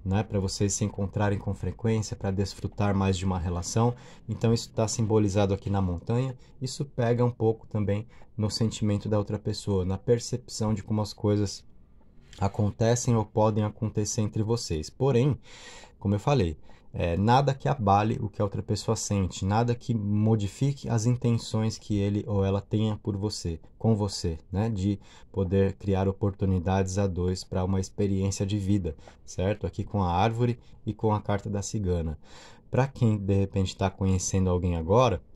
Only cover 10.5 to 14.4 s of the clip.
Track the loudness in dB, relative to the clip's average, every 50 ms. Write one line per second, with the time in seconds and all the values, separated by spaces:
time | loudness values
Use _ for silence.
10.5 | -6 -4 -2 -2 -2 -2 -2 -2 -2 -2 -2 -4 -4 -2 0 2 2 2 0 -2
11.5 | -4 -10 -16 -20 -20 -20 -20 -20 -20 -20 -20 -20 -20 -20 -20 -14 -6 -4 -2 -2
12.5 | 0 0 0 0 0 2 2 2 2 2 2 2 2 2 2 0 0 2 2 2
13.5 | 2 0 -2 -2 -4 -4 -6 -4 -2 -2 -4 -2 -2 -2 -2 -2 -2 -2